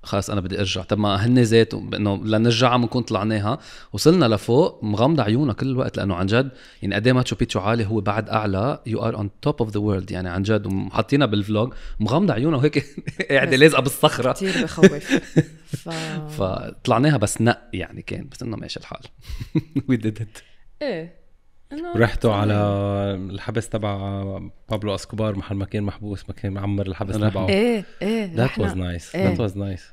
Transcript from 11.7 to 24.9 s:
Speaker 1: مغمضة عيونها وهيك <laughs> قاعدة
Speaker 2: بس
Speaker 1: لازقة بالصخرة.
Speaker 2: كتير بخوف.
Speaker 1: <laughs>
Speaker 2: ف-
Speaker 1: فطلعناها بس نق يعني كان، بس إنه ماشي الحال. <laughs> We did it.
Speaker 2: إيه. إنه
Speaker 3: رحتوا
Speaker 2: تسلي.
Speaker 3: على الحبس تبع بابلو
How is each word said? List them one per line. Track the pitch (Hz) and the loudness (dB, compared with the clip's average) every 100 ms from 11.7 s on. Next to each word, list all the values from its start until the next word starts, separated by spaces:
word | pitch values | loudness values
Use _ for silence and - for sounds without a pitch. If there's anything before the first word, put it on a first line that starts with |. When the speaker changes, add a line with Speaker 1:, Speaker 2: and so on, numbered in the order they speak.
| - - - | -4 -10 -4
Speaker 1:
مغمضة | 107 139 196 | 0 2 2
عيونها | 113 143 147 | 2 0 2
وهيك | 151 147 - - - | 2 0 -4 -12 -12
<laughs> | - 190 | -8 2
قاعدة | 139 131 | 2 4
Speaker 2:
بس | 131 | 8
Speaker 1:
لازقة | 156 143 | 8 8
بالصخرة. | 131 - 151 - 127 | 0 2 2 4 -2
Speaker 2:
كتير | 123 190 220 | 0 -2 -2
بخوف. | - - 180 | -2 6 6
Speaker 1:
<laughs> | 147 - 269 - - - - - - | 6 -2 -2 0 0 0 -6 -12 -12
Speaker 2:
ف- | - 160 160 156 151 151 | -8 -8 -8 -8 -10 -4
Speaker 1:
فطلعناها | 95 98 107 - - 113 147 139 | -4 -4 -10 -8 0 4 4 4
بس | 101 - | 0 2
نق | 113 - - | 2 2 -2
يعني | 101 80 - | -10 -10 -12
كان، | - - - | -12 -12 -12
بس | - | -12
إنه | - 107 | -10 -10
ماشي | - - | -10 -12
الحال. | - - - - - - - | -12 -16 -16 -20 -14 -12 -4
<laughs> | 160 - 139 - | -4 -2 -6 0
We | 123 | 0
did | 110 107 | 0 -6
it. | 110 - - - - - | -12 -12 -20 -20 -20 -8
Speaker 2:
إيه. | 294 180 165 - - - _ - - | -6 -4 -8 -16 -20 -20 _ -20 -16
إنه | 294 349 190 | -12 -6 2
Speaker 3:
رحتوا | 117 - 120 | 2 2 0
Speaker 2:
تسلي. | 104 | 2
Speaker 3:
على | 104 104 104 101 101 101 101 98 | 2 2 0 0 -2 -2 -2 -4
الحبس | 95 95 - 110 - | -8 -10 -6 -6 -4
تبع | 110 104 98 98 98 98 95 90 - - | -4 -4 -4 -6 -6 -6 -8 -12 -16 -8
بابلو | 107 104 | -4 -2